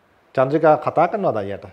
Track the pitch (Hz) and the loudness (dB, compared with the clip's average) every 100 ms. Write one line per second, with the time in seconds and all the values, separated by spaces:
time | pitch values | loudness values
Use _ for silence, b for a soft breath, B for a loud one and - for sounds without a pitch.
0 | _ _ _ - 131 151 156 151 135 - | _ _ _ -2 0 2 4 2 0 0
1 | 175 214 170 110 98 95 95 | 0 0 -4 -4 -6 -10 -14